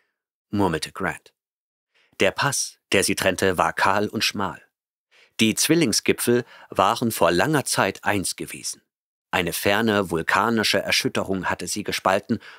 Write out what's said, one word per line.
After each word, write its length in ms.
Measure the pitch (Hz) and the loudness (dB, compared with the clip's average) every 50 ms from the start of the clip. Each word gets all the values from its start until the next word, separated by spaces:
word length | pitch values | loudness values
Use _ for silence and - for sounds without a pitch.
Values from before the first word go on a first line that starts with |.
| _ _ _ _ _ _ _ _ _ - | _ _ _ _ _ _ _ _ _ -6
murmelte 420 | - 101 101 87 80 78 - - | -2 0 0 0 0 -2 -6 -8
Grant. 400 | - - 95 85 76 - _ - _ _ _ _ _ _ _ _ _ _ _ _ _ _ _ _ _ - | -10 -6 -6 -6 -6 -6 _ -20 _ _ _ _ _ _ _ _ _ _ _ _ _ _ _ _ _ 0
Der 120 | 101 95 | 0 2
Pass, 460 | - - - 139 139 - - - - _ _ - | 2 0 -2 -2 -2 -2 -6 -8 -12 _ _ 0
der 100 | - 98 | 0 2
sie 120 | 92 - 95 | 2 2 0
trennte, 420 | - - 95 92 - 98 95 90 | 0 0 0 0 2 0 0 2
war 160 | 82 82 82 | 2 0 0
kahl 360 | - - - 101 98 104 104 98 | 0 0 0 2 2 0 0 -2
und 160 | - 110 - | -2 -2 -2
schmal. 380 | - - 101 98 90 - - - _ _ _ _ _ _ _ _ _ _ _ - _ _ - | -2 -2 -2 -6 -6 -6 -10 -18 _ _ _ _ _ _ _ _ _ _ _ -20 _ _ 2
Die 140 | 110 110 101 | 2 2 2
Zwillingsgipfel 920 | - - - 160 170 160 110 98 - - - 98 - - 120 120 120 123 - - - - - | 0 2 2 4 4 4 2 0 0 0 0 0 0 2 2 2 2 0 -2 -14 -20 -16 -6
waren 440 | - - 95 98 117 - 131 113 | 0 2 2 2 2 0 -2 -2
vor 200 | - - - 85 | 0 2 2 4
langer 320 | 87 87 95 147 156 135 - | 4 2 2 2 0 0 0
Zeit 400 | - - - 110 98 - - - | -2 0 0 0 0 -2 -4 -4
eins 320 | 104 104 101 85 - - | -2 -2 -2 -2 -4 -8
gewesen. 460 | - 80 - - 69 - - - - _ _ _ _ _ _ _ _ _ - | -8 -10 -12 -12 -12 -12 -12 -12 -12 _ _ _ _ _ _ _ _ _ -6
Eine 240 | - 92 87 82 80 | -4 -4 -2 -2 -4
ferne 560 | - - 101 101 104 117 113 104 104 98 82 | -2 0 0 2 2 2 2 2 2 0 0
vulkanische 680 | 85 80 80 - - 95 104 117 117 110 104 - - 98 | -2 -4 -2 0 0 2 2 2 0 0 0 0 0 0
Erschütterung 640 | - - - - - 123 - 104 95 - 98 92 85 - | 0 0 -2 -2 -2 -2 -4 -4 -4 -2 -4 -4 -4 -6
hatte 180 | 95 - 95 | -6 -6 -6
sie 160 | 87 - 104 | -8 -8 -8
gespalten 580 | 92 - 90 - - 95 95 101 - - 117 101 - - - | -6 -6 -6 0 2 2 2 2 0 -2 -4 -4 -6 -14 -20